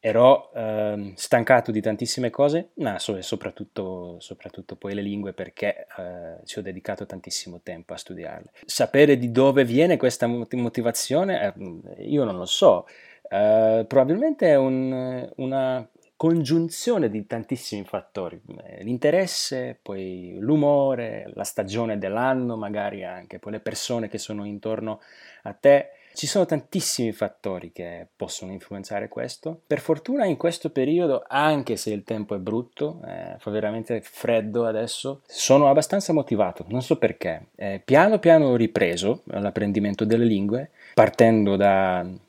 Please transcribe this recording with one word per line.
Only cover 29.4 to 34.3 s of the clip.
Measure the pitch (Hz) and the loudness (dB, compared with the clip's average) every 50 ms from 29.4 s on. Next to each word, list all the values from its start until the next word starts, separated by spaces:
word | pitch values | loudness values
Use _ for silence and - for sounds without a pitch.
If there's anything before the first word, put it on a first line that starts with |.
| - - 117 - _ | -12 -12 -12 -12 _
Per | _ 147 143 | _ -4 -4
fortuna | - - 160 156 - - 254 285 233 | 0 -2 -2 -2 -2 -4 -2 0 0
in | 190 151 | 0 0
questo | - - 170 165 - - 160 | 0 0 -2 -2 -2 -8 -4
periodo, | - 139 131 139 156 175 180 160 135 123 - | -2 0 0 2 2 2 2 2 0 -2 -4
anche | - - 139 147 156 151 143 123 - 117 | -2 0 0 2 2 2 0 -2 -4 -6
se | 98 - 113 | -4 -4 -6
il | 107 104 98 | -6 -6 -6
tempo | - 113 107 104 104 107 | -6 -6 -6 -4 -6 -6
è | |
brutto, | 98 92 101 107 117 123 120 _ - 147 151 160 170 - | -6 -4 -4 -4 -4 -4 -6 _ -6 -6 -6 -6 -10 -14
eh, | - 92 90 87 87 87 107 | -14 -12 -12 -12 -12 -14 -12
fa | - - | -8 -6
veramente | 104 107 107 104 107 117 110 - 120 110 | -4 -2 -2 -2 -4 -6 -6 -4 -6 -6
freddo | - - - - - - | -6 -12 -18 -6 -2 0